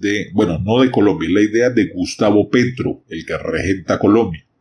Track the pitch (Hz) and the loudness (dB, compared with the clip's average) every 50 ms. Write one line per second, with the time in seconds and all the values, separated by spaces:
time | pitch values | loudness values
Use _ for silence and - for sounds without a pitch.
0 | 98 101 101 104 92 - 87 107 107 87 80 78 90 104 113 127 131 127 123 110 | -4 -2 -2 -4 -6 -4 -2 0 0 0 -2 -4 -2 0 2 2 2 2 2 2
1 | 101 101 90 80 82 80 92 104 107 104 107 117 123 127 123 113 95 87 - 90 | 2 2 2 0 -2 0 2 2 2 2 2 0 0 2 2 0 0 0 -4 -6
2 | 90 - - - 113 104 104 104 101 - - 123 123 123 127 135 147 - - - | -8 -8 -2 0 0 2 4 2 2 2 2 0 0 0 -4 -6 -6 -6 -6 -8
3 | _ _ - 82 - - 82 78 - 82 80 80 85 95 98 95 80 - 98 - | _ _ -14 -12 -8 -8 -8 -8 -6 -6 -4 -4 -2 -2 -4 -4 -2 -4 -2 2
4 | - 101 104 117 113 90 80 80 - _ _ _ | 2 4 4 4 2 0 -4 -10 -14 _ _ _